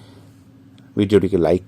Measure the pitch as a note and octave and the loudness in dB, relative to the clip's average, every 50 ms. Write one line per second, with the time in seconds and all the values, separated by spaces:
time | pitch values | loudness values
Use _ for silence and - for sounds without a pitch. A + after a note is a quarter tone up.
0 | - - - - - - - - - - - - - - - - - - - - | -20 -20 -20 -20 -20 -20 -20 -20 -20 -20 -20 -20 -20 -20 -20 -20 -20 -12 -4 -4
1 | G#2 G2 G#2 G2 F#2 F2+ G2 F2 D#2+ D2+ F2+ F2+ - | -2 2 2 0 0 0 -2 -2 0 0 0 -2 -2